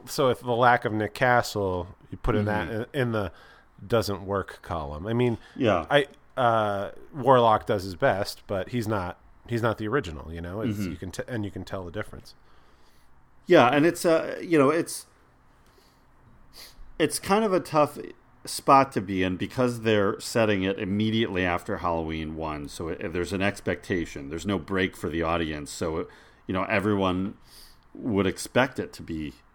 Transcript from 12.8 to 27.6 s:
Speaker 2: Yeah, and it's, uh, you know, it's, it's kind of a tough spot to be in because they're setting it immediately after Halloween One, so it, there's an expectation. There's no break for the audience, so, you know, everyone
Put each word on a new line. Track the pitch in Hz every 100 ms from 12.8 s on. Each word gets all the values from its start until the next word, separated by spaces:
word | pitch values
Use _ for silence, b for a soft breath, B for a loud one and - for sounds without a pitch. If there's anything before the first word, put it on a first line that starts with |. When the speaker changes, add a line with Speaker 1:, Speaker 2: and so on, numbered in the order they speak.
| b b b - _ - -
Speaker 2:
Yeah, | 170 170
and | 143 160
it's, | 170 175
uh, | 160 - -
you | - 165
know, | 135
it's, | 160 - - - _ _ _ _ _ _ b b b _ _ _ - - B B B - -
it's | 151 -
kind | - 202
of | 220
a | 185
tough | - 156 143 - - - _ - -
spot | - - 139 135
to | -
be | 95 95
in | 92 92
because | 98 - 127 120
they're | 110 107 98 110
setting | - 120 110 101
it | 95 98
immediately | 107 101 107 110 113 92 92
after | 87 - 95
Halloween | 90 85 80 80 78 80
One, | 80 76 71
so | - 82
it, | 87 95
there's | 85 85
an | 98
expectation. | 98 101 - 92 - 95 78 78 69
There's | 80 92
no | 98
break | 73 95 95 -
for | 92
the | 80
audience, | 80 85 80 76 73
so, | - 85 80 - B B B -
you |
know, | 92
everyone | 95 101 98 101 95 92 98 - B B